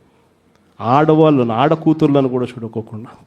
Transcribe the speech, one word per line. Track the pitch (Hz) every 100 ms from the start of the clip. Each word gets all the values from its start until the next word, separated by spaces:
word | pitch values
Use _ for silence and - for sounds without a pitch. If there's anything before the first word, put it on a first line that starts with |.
| _ _ _ _ _ _ _ -
ఆడవాళ్ళను, | 107 139 156 156 156 139 117
ఆడ | 113 147
కూతుర్లను | 160 156 151 151 139 131
కూడా | 127
చూడుకోకుండా | 120 110 110 113 107 107 123 -